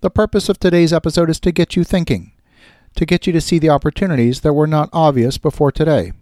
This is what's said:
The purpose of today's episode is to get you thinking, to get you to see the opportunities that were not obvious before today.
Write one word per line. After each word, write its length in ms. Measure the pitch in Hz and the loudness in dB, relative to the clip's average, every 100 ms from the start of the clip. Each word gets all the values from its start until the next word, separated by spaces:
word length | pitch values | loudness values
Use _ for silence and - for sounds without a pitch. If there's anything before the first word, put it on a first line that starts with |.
The 100 | 185 | -2
purpose 380 | - 214 208 190 | 0 0 0 -2
of 100 | 196 | 0
today's 340 | 185 175 170 | 2 4 2
episode 380 | 165 160 151 165 | 2 0 0 0
is 80 | 160 | 0
to 120 | - | -2
get 240 | 170 170 - | 0 -2 0
you 80 | |
thinking, 480 | 170 196 170 104 85 _ _ _ _ _ _ - | -2 -2 -2 -4 -6 _ _ _ _ _ _ -6
to 100 | 160 | -2
get 180 | 175 | 0
you 80 | - | 0
to 60 | 165 | -2
see 200 | - 170 | 0 0
the 100 | 156 | 2
opportunities 680 | 143 151 - 190 147 117 135 | 2 0 -4 -2 0 0 0
that 140 | 156 | -2
were 120 | 147 151 | 0 0
not 240 | 156 147 | 0 -2
obvious 460 | 165 160 135 117 139 | 0 2 2 0 -2
before 320 | 151 - 143 | -6 0 -2
today. 400 | - 156 143 87 - | 0 0 0 -2 -10